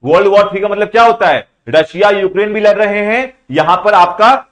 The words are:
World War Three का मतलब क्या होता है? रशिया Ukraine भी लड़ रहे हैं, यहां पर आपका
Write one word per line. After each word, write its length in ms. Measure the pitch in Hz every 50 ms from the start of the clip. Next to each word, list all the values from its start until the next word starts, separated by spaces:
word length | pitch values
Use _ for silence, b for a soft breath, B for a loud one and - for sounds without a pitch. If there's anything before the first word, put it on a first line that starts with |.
| 117
World 240 | 127 156 180 202
War 240 | 196 196 202 202 196
Three 100 | 185 196
का 60 | 196
मतलब 200 | 208 202 196 208 -
क्या 140 | - 226 233
होता 240 | 233 233 233 208
है? 200 | 170 147 151 - _ _ _ _ 117
रशिया 400 | 117 160 156 - - 175 202 208
Ukraine 420 | 202 196 190 185 185 185 208 214 208
भी 60 | 214
लड़ 160 | 208 208 202
रहे 300 | 202 214 202 202 208 208
हैं, 280 | 208 220 247 262 254 _ _ _ _
यहां 260 | 131 156 156 160 180
पर 160 | 185 185 208 208
आपका 360 | 185 175 175 175 - 214 233 269 277 - _